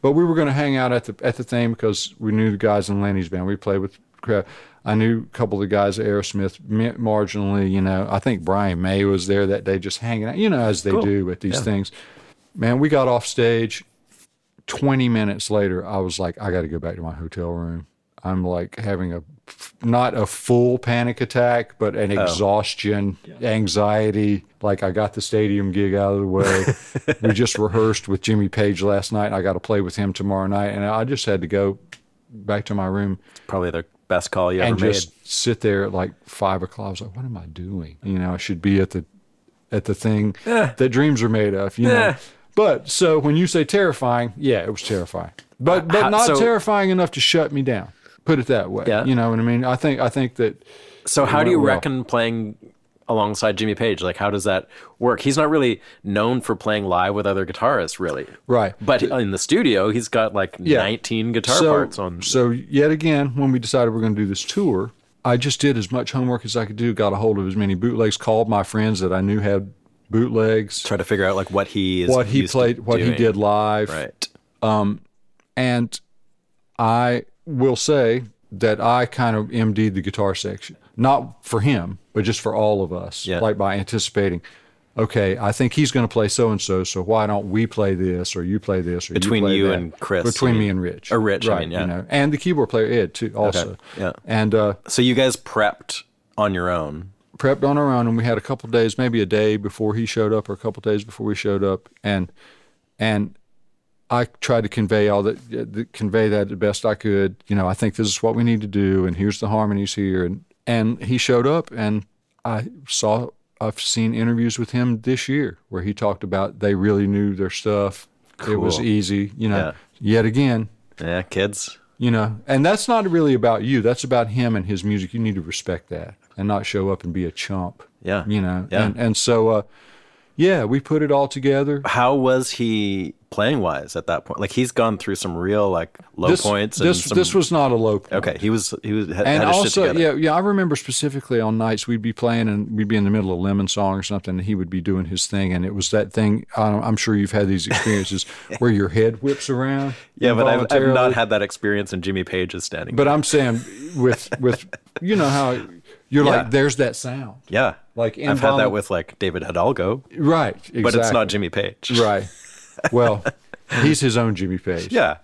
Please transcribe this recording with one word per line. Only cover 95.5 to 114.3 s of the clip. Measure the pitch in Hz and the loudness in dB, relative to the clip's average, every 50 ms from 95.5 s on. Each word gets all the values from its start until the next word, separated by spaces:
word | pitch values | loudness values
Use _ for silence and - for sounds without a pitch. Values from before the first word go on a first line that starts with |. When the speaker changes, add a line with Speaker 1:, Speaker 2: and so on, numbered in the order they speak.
| - 110 107 101 - - - - - - - _ _ _ _ _ _ - | 0 0 0 0 0 -4 -12 -12 -12 -12 -12 _ _ _ _ _ _ -2
Speaker 2:
on | 104 104 95 | 0 0 0
your | 90 87 90 | -2 -2 -2
own? | 90 87 78 73 73 78 90 95 - _ _ _ _ | -2 -2 -4 -6 -8 -12 -14 -16 -20 _ _ _ _
Speaker 1:
Prepped | - - 135 139 143 139 139 | -2 0 2 2 2 2 2
on | 143 | 2
our | 147 147 143 | 2 2 2
own, | 131 123 120 | 2 2 2
and | 117 113 | 2 2
we | 117 | 0
had | 110 120 117 107 | 2 0 0 -2
a | |
couple | - - 135 123 - 117 | -2 -6 -8 -6 -6 0
days, | 113 120 113 113 - | 2 2 2 2 0
maybe | - 127 123 117 113 | 0 -2 0 2 0
a | 101 | 0
day | 90 107 107 107 107 107 | 2 2 2 2 2 2
before | 107 101 101 - - 110 107 104 | 0 -4 -6 -6 -2 -2 -2 0
he | 113 117 | -2 -4
showed | 110 - 117 110 107 | -2 0 0 0 2
up | 107 107 101 - | 0 -2 -2 -4
or | |
a | 101 | -10
couple | - - 113 101 - | -6 -6 -8 -8 -4
days | - 113 104 104 | -2 -2 -2 -2
before | 104 113 - - 110 | -4 -8 -12 -8 -6
we | 107 104 | -4 -4
showed | - - 104 101 98 98 | -4 -2 -2 0 0 0
up, | 98 95 92 _ - _ _ - | 0 -2 -2 _ -16 _ _ -2
and, | 104 101 95 92 - - - - - - _ _ _ _ _ _ _ _ _ | -2 0 0 -2 -4 -10 -20 -20 -20 -20 _ _ _ _ _ _ _ _ _
and | 110 113 107 104 104 92 - - _ _ _ _ _ _ _ _ _ _ _ _ _ _ | -2 0 0 0 -2 -4 -8 -20 _ _ _ _ _ _ _ _ _ _ _ _ _ _
I | 120 120 123 - _ _ | 0 0 0 -2 _ _
tried | - - 123 117 | -2 0 2 2
to | 110 101 | 2 0
convey | - 120 107 92 110 107 104 104 | -2 -2 0 2 4 4 4 4
all | 101 101 101 | 2 2 2
that, | 104 110 - 127 120 | 0 -2 -4 -10 -10
uh, | 117 120 117 110 | -8 -8 -8 -8
the, | 101 104 117 - | -8 -10 -10 -10
convey | - - 110 101 92 113 110 107 | -8 -6 -6 0 2 2 2 4
that | 104 104 101 98 | 2 2 0 -2
the | - | -2
best | 92 107 104 98 - - | -2 0 0 0 0 -2
I | 113 104 | -2 -2
could. | - - 110 101 98 98 95 92 _ _ | 0 -2 0 2 2 2 0 -2 _ _
You | - 104 | -2 0
know, | 101 95 | 0 2
"I | 92 95 | 0 0
think | - 117 107 - | 0 0 -2 0
this | - 113 | 0 -2
is | 101 - - | -2 -2 0
what | - 113 110 | -2 0 0
we | 117 117 | 2 2
need | 117 117 107 | 2 2 0
to | 107 | -2
do, | 104 95 101 101 95 95 95 92 | -2 0 0 2 2 2 2 2
and | 92 85 | 0 -2
here's | 82 98 104 101 - | 0 -2 -2 -2 -2
the | - 104 | -4 -2
harmonies | 107 110 107 104 104 98 101 95 - | 0 0 0 0 0 -2 -4 -4 -4
here." | - 101 98 95 92 90 | -4 -2 -2 0 0 -2
And, | 87 92 - - _ _ _ _ | -2 -4 -8 -12 _ _ _ _
and | - 120 117 110 110 120 - | -2 0 0 2 0 -2 -4
he | - 101 127 120 | -4 -2 -2 0
showed | - - 127 120 117 | 2 2 2 2 4
up, | 135 156 170 156 - 120 | 2 0 0 -2 -4 -6
and | 117 110 107 107 107 98 _ _ _ _ _ _ _ _ | -4 -2 -2 -2 -4 -6 _ _ _ _ _ _ _ _
I | 117 113 107 117 202 247 170 139 | -6 -4 -4 -6 -8 -12 -18 -12
saw, | - - - - 107 107 117 123 - _ _ _ _ _ _ | -8 -6 -2 0 0 0 0 -2 -6 _ _ _ _ _ _
I've | 113 110 104 - | -6 -6 -6 -4
seen | - - - 113 113 113 117 | -6 -4 -2 0 0 0 0
interviews | 113 113 117 | 0 0 0